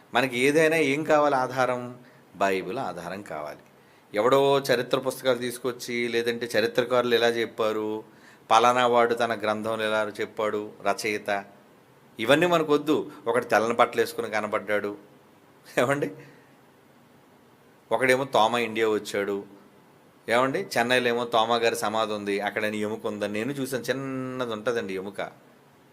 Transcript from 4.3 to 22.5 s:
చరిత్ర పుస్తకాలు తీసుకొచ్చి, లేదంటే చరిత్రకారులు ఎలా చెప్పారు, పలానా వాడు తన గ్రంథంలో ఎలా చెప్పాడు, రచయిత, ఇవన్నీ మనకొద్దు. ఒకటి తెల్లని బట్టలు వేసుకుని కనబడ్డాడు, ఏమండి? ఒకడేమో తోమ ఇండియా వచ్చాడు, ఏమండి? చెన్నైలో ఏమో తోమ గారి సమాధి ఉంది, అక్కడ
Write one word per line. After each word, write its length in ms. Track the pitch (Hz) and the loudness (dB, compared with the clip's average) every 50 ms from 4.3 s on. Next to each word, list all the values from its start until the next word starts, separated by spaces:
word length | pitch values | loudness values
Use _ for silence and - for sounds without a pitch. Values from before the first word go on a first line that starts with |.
| 135 139 139 139 139 139 | 6 6 4 4 2 2
చరిత్ర 400 | 135 135 127 120 123 127 - 135 | 2 2 0 0 2 0 -2 -2
పుస్తకాలు 400 | 131 131 127 - - 131 123 120 | -2 -4 -6 -2 0 0 0 0
తీసుకొచ్చి, 680 | 123 123 117 - - 131 120 120 - - 120 120 120 120 | -2 -6 -8 -6 -6 -6 -6 -6 -8 -6 -4 -4 -2 0
లేదంటే 400 | 113 117 117 120 117 117 120 117 - 107 | 0 0 0 0 -2 -4 -6 -2 0 0
చరిత్రకారులు 560 | 107 117 - - 123 120 127 123 120 120 117 | 0 2 0 0 0 2 2 0 2 4 2
ఎలా 140 | 113 117 120 | 4 4 4
చెప్పారు, 760 | 117 117 113 104 107 - 113 110 107 107 107 107 107 107 107 - - - - - - - - _ | 2 2 -2 -4 -2 -2 -2 0 0 -2 -4 -4 -6 -8 -10 -14 -20 -20 -20 -20 -20 -20 0 _
పలానా 360 | 110 113 117 123 123 123 123 | 6 6 6 6 6 6 4
వాడు 280 | 120 120 120 120 117 117 | 4 6 6 4 4 2
తన 240 | 117 120 117 113 104 101 | 0 0 -2 -2 -2 -2
గ్రంథంలో 420 | 107 107 107 107 110 113 110 110 | -2 -2 -2 -2 -4 -4 -2 -2
ఎలా 280 | 107 107 107 107 104 104 - | 0 0 0 -2 -2 -4 -6
చెప్పాడు, 500 | 110 101 - - 110 107 104 107 107 107 - - 95 | -8 -8 -4 -4 -2 -2 -2 -4 -6 -8 -12 -4 -2
రచయిత, 580 | 101 98 - - 110 104 101 101 - 101 98 101 - - - - - - - _ _ _ _ _ - - - | -2 -2 0 -2 -4 -4 -4 -4 -4 -4 -4 -6 -10 -20 -20 -20 -20 -20 -20 _ _ _ _ _ -20 -8 -6
ఇవన్నీ 260 | 110 113 139 151 175 | 2 4 4 4 6
మనకొద్దు. 640 | 180 175 165 156 143 147 147 143 151 151 151 - - - - - | 4 2 2 2 2 2 2 2 2 0 0 0 -6 -12 -8 -4
ఒకటి 200 | 117 113 123 120 | 0 0 0 0
తెల్లని 280 | - 113 104 107 113 120 | 2 2 2 2 2 2
బట్టలు 260 | 117 120 117 120 117 | 2 2 2 2 -2
వేసుకుని 300 | 113 110 - - 113 107 | -2 -2 -2 -8 -8 -4
కనబడ్డాడు, 680 | 104 107 104 104 104 104 98 98 104 104 101 104 104 - - - - - _ _ _ _ _ _ _ _ _ - - - | -4 -4 -4 -2 -4 -4 -2 -2 -2 -2 -2 -4 -8 -10 -16 -20 -20 -20 _ _ _ _ _ _ _ _ _ -6 -2 0
ఏమండి? 320 | 127 123 143 143 160 - - - - - - - - _ _ _ _ _ _ _ _ _ _ _ _ _ _ _ _ _ _ _ _ _ _ _ _ - _ _ _ _ 113 | 0 0 0 -2 -2 -6 -8 -12 -18 -20 -20 -20 -20 _ _ _ _ _ _ _ _ _ _ _ _ _ _ _ _ _ _ _ _ _ _ _ _ -20 _ _ _ _ -2
ఒకడేమో 320 | 113 127 127 127 127 139 | 0 4 4 4 2 2
తోమ 320 | 135 - 117 107 110 120 | 0 2 4 4 4 4
ఇండియా 320 | 120 120 110 110 110 113 110 | 0 -2 -2 0 0 2 2
వచ్చాడు, 640 | 107 104 104 - - 104 101 101 101 101 101 - - - - - _ _ _ _ _ _ _ _ _ _ _ - | 2 0 -2 -4 -4 -4 -2 -2 -4 -6 -6 -10 -18 -20 -20 -20 _ _ _ _ _ _ _ _ _ _ _ 0
ఏమండి? 380 | 113 120 131 135 139 175 196 - - 123 | 2 2 2 2 0 -4 -6 -2 0 0
చెన్నైలో 300 | 117 120 127 127 123 120 | 2 2 2 2 2 2
ఏమో 160 | 117 120 123 | 0 0 -2
తోమ 320 | 117 120 113 110 113 120 | 0 2 2 2 4 2
గారి 200 | 117 113 113 110 | 2 2 0 0
సమాధి 360 | 110 113 104 107 110 110 107 107 | 0 -4 -2 -2 -2 -2 -2 -4
ఉంది, 280 | 104 104 101 101 101 | -6 -4 -4 -2 -2
అక్కడ 240 | 98 101 | -2 -2